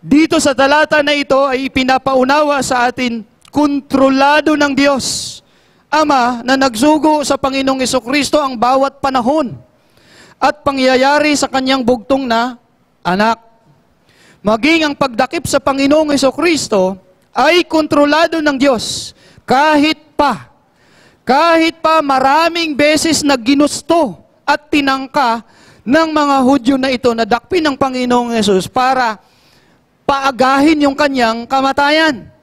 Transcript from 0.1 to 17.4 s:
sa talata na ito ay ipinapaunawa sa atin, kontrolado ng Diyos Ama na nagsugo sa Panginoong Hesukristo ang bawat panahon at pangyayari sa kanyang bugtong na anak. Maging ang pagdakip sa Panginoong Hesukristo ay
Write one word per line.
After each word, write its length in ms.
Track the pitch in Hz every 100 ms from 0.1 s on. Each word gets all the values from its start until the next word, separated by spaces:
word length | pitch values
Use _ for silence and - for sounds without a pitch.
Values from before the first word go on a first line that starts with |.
| 269 320 330
sa 80 | 294
talata 480 | 254 269 294 302 302
na 100 | 285
ito 320 | 294 277 269 277
ay 240 | 262 269
ipinapaunawa 880 | 262 262 262 269 269 254 294 302 285
sa 260 | 254 254 240
atin, 320 | 247 254 233 202 _ -
kontrolado 1040 | - 294 285 - 269 269 269 277 302 302 302
ng 140 | 285
Diyos 640 | 269 285 269 - - - - _ _ _ _ _
Ama 480 | 302 311 269 240 247
na 160 | 240 269
nagsugo 600 | 269 220 294 311 302 302
sa 140 | 277 277
Panginoong 480 | 269 269 269 262
Hesukristo 560 | 254 254 233 285 262 302
ang 160 | 285 247
bawat 420 | 233 269 269 269
panahon 560 | 277 262 233 311 269 135 - _ _ _ _ - - _
at 240 | 269 294
pangyayari 720 | - 277 262 254 262 294 302 285
sa 100 | 285
kanyang 380 | 269 262 269
bugtong 400 | 233 254 202 269
na 320 | 262 226 247 240 _ _ _ _
anak. 340 | - 185 214 226 _ _ _ _ _ _ _ _ _ _
Maging 480 | 196 220 247 330 311
ang 40 | 285
pagdakip 480 | 269 220 254 339 -
sa 160 | 285
Panginoong 480 | - 269 277 302 311
Hesukristo 880 | 285 269 254 330 311 - 208 185 190 _ _ _
ay 320 | -